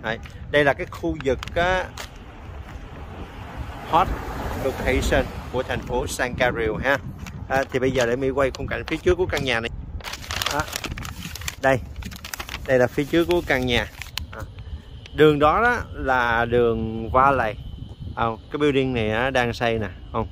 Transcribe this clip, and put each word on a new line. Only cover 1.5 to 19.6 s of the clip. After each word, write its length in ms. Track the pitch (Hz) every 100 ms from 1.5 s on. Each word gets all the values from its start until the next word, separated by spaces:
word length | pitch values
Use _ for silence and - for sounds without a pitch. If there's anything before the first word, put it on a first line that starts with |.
| 170
á, 300 | 175 185 - - - - - - - - - - - - - - - - - - - - -
hot 180 | 156 185 - - - - -
location 640 | 135 - 135 131 - 147 123 - -
của 100 | 123
thành 160 | 131 120
phố 280 | - 123 147
San 260 | - 127 123
Gabriel 320 | 123 117 110 104
ha. 140 | 123 139 - - - - -
À, 140 | 131 135
thì 80 | 131
bây 120 | 131
giờ 140 | 131 117
để 100 | 123
Mỹ 140 | 135
quay 220 | 135 135
khung 160 | - 110
cảnh 160 | 113 117
phía 100 | 160
trước 180 | 185 175
của 100 | 185
căn 180 | 156
nhà 160 | 135 117
này. 100 | 113 - - - - - - - -
Đó. 80 | 143 156 - - - - - - - - -
Đây. 180 | 135 131 - - - - - - - - -
Đây 120 | 127
là 80 | 123
phía 160 | -
trước 220 | 139 165 165
của 160 | 175 165
căn 180 | 135 127
nhà. 220 | 120 104 - - - -
À. 100 | 110 - - - - - - - 139
Đường 240 | 151 147
đó, 220 | 151 180
đó 220 | 233 240 -
là 520 | 143 139 127 120 117 117
đường 640 | 120 117 113 113 113 113
Valley. 440 | 127 139 135 110 104 - - - - - -
À, 100 | 117 110 -
cái 60 | 147
building 360 | 147 135 131
này 180 | 123 107
á, 180 | 107 131
đang 240 | 127 120
xây 260 | 110